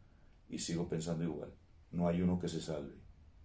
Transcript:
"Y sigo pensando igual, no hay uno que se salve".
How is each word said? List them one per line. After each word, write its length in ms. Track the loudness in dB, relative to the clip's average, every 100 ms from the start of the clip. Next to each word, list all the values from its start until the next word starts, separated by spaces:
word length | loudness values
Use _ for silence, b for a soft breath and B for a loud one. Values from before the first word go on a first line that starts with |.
| -20 -20 -20 -20 -8
"Y 100 | -6
sigo 300 | -2 0 0
pensando 360 | -2 0 0
igual, 280 | 0 -2 -8 -12 -20 -20 -8
no 160 | 2 4
hay 120 | 6
uno 180 | 4 4
que 100 | 2
se 120 | -2
salve". 340 | -2 -4 -4 -10 -18 -20 -20 -20